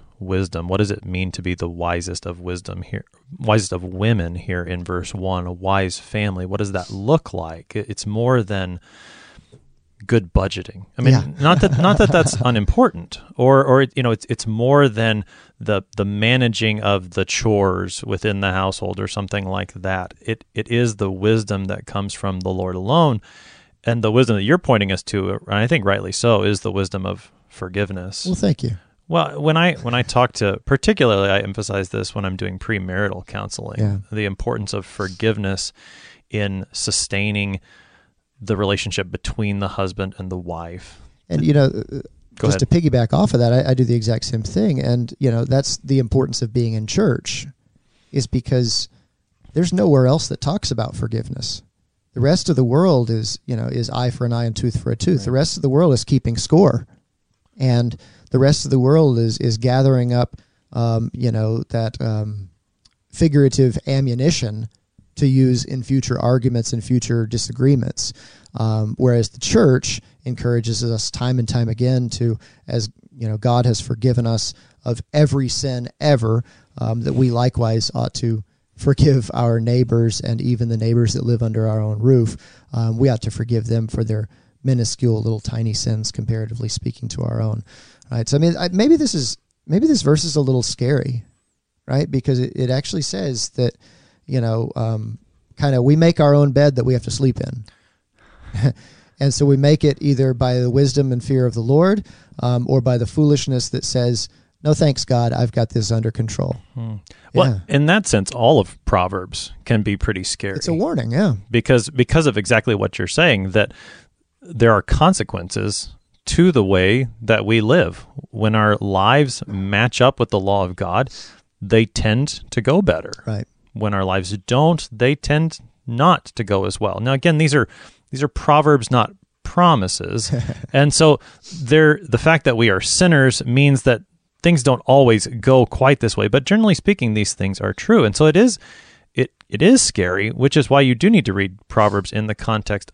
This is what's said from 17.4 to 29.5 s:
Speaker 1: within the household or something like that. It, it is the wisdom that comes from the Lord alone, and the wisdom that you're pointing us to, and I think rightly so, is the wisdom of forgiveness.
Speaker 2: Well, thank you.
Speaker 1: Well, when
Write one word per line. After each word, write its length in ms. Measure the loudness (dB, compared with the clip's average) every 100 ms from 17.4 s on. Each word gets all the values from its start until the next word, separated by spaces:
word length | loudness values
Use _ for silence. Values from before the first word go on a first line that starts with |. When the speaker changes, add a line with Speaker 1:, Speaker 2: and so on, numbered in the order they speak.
| 0 2 2 -2 -6 -8
Speaker 1:
within 360 | -8 -4 -4 -2
the 120 | -2
household 480 | -2 -2 -4 -8 -8
or 80 | -8
something 380 | -8 -6 -6 -6
like 260 | -6 -8
that. 400 | -10 -6 -6 -8 -12
It, 240 | -10 -10 _
it 160 | -10 -4
is 260 | -2 -2 -2
the 140 | -6
wisdom 560 | -2 0 0 -2 -6 -6
that 200 | -8 -8
comes 260 | -8 -8
from 280 | -8 -8 -6
the 100 | -6
Lord 240 | -4 -6
alone, 480 | -6 0 2 2 0 -6 -20 -20 -20 _ _
and 200 | -4 0
the 80 | 2
wisdom 240 | 4 4 2
that 60 |
you're 160 | 2 0
pointing 340 | 2 0 2
us 100 | -4
to, 260 | -4 -4 -4
and 240 | -6 -4
I 120 | -2 0
think 200 | 0 0
rightly 260 | -2 -2
so, 300 | -2 2 2
is 180 | 2 -2
the 120 | -2
wisdom 340 | -4 -4 -4 -6
of 260 | -8 -12 _ _
forgiveness. 800 | -14 -8 -4 -4 -6 -10 -8 -6
Speaker 2:
Well, 80 |
thank 280 | -2 -2 -2
you. 100 | -4 -8 _ _ -4
Speaker 1:
Well, 320 | -2 -2 -2
when 160 | 0